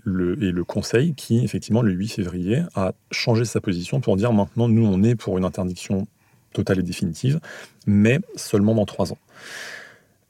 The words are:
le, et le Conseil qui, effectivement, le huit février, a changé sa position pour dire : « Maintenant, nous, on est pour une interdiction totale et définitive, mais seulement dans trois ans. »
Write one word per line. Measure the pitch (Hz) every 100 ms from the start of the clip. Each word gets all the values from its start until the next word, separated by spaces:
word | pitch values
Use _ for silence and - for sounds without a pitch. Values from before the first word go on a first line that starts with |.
le, | 104 92 87 90
et | 98
le | 87
Conseil | 85 101 - 113 165
qui, | 139 - 117
effectivement, | 113 95 - 110
le | 113
huit | 90 110
février, | - 87 90 90 131 175
a | - 95 - -
changé | - - 113
sa | 120 107
position | 104 87 87 131
pour | 120 95
dire : « | 117
Maintenant, | 104 98 117 117
nous, | 110 113
on | 95
est | 110 117
pour | - 92
une |
interdiction | 90 - 92 90 - 98 104 _ _ _ _
totale | - 98 95
et |
définitive, | 87 90 85 80 127 156 - - - _ -
mais | 101 107 143 - -
seulement | - 107 104
dans | 113 101
trois | - 104
ans. » | - _ - - - - - - - _ _